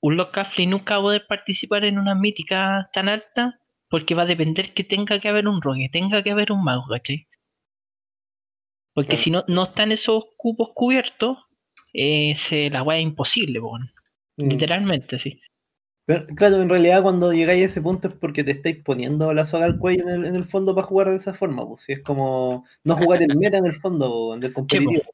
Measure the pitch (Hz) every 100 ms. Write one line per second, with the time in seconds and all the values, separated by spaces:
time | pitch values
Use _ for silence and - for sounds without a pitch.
0 | 147 160 180 - 196 - 180 196 196 208
1 | 202 208 - 202 - 190 - 208 208 202
2 | 196 190 208 208 - 190 190 196 190 -
3 | 190 214 - - 240 240 _ _ _ 165
4 | 156 170 175 170 156 160 190 - 190 196
5 | 208 202 214 208 208 196 151 131 131 165
6 | 190 208 196 208 208 202 165 127 131 120
7 | - 147 _ _ _ _ _ _ _ _
8 | _ _ _ _ _ _ _ _ _ -
9 | 143 156 - 170 - 180 185 - 214 220
10 | - 220 214 _ 233 226 226 - 247 262
11 | 247 _ 226 262 _ _ _ _ _ -
12 | 139 151 147 147 - 151 147 139 139 160
13 | 160 151 131 - 185 117 113 117 127 _
14 | _ _ _ - 139 143 151 175 202 156
15 | - 127 - - _ _ _ _ _ _
16 | - 165 - 147 208 196 180 180 170 185
17 | 190 180 175 170 165 180 190 190 160 185
18 | 185 - 165 151 143 139 165 160 - 127
19 | 123 151 156 156 151 165 170 - 185 180
20 | 175 175 170 180 180 196 190 190 190 190
21 | 196 190 190 185 185 127 117 113 - 139
22 | 139 139 135 131 127 127 - _ 151 160
23 | 170 175 160 143 202 196 180 156 190 170
24 | 131 117 113 113 127 131 135 - 147 165
25 | -